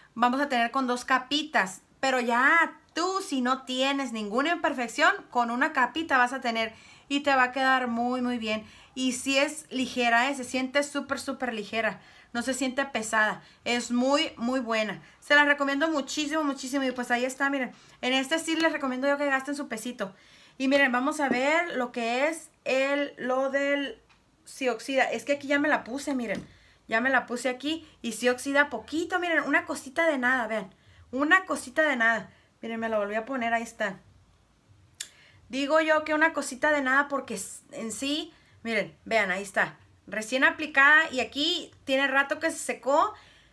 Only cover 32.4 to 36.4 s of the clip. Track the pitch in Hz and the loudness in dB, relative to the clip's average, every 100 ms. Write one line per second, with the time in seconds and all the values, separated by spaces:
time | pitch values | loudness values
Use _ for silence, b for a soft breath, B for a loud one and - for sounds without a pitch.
32.4 | b b 226 226 226 214 202 214 220 269 | b b -10 -6 -2 -2 -2 -4 -4 -4
33.4 | 233 233 226 - 214 190 - - _ _ | -2 -2 -4 -6 -6 -6 -16 -20 _ _
34.4 | _ _ _ _ _ - B B B B | _ _ _ _ _ -16 B B B B
35.4 | - 262 277 311 311 311 311 302 320 311 | -10 -4 2 2 4 2 2 2 2 2